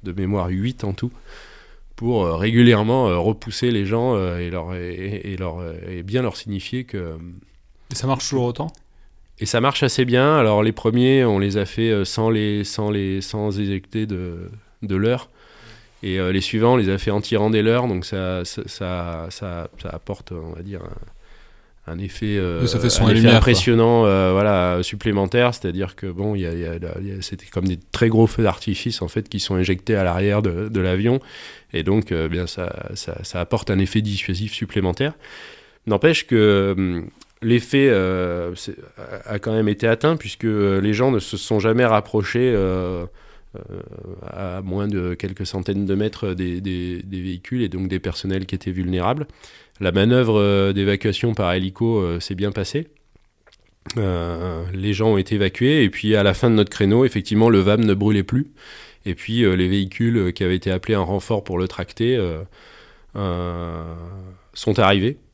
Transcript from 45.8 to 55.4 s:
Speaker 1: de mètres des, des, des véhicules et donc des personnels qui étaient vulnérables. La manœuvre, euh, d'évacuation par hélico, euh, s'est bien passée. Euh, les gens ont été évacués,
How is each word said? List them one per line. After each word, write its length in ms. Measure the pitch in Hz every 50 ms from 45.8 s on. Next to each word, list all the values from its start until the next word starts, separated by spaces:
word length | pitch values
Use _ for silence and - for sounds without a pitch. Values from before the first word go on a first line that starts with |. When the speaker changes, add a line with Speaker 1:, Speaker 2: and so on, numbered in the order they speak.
| 101
Speaker 1:
de 80 | 95 98
mètres 400 | 98 104 110 107 - - 101 92
des, 260 | 90 92 90 87 90
des, 420 | 98 98 92 90 87 90 90 87 92
des 180 | 95 98 92 90
véhicules 400 | 95 90 90 - - 127 127 120
et 60 | 98
donc 200 | 82 92 95 92
des 120 | 92 92
personnels 440 | - 98 87 - - 95 95 95 95
qui 100 | 92 -
étaient 180 | 92 - - 92
vulnérables. 540 | 90 92 90 90 92 87 98 127 143 151 - - _ - - - - - _ _ _
La 120 | 98 92 85
manœuvre, 480 | 98 98 110 123 127 127 113 110 107
euh, 320 | 101 101 101 98 98 98 95
d'évacuation 640 | 98 98 98 101 98 - 110 98 - - 117 110
par 180 | - 104 87 90
hélico, 480 | 92 95 95 92 - 113 117 117 107
euh, 200 | 95 87 85 87
s'est 140 | 85 - 101
bien 160 | 92 101 101 95
passée. 360 | - 98 - - 143 165 - _ _ _ _ _ _ _ _ _ _ _ _ _ _ _ _ _ _ _ - -
Euh, 680 | 120 107 95 90 87 85 85 85 82 85 92 85 80 85 87 90
les 180 | 95 95 104 104
gens 180 | 92 110 113
ont 80 | 110 98
été 180 | 95 - 110
évacués, 480 | 104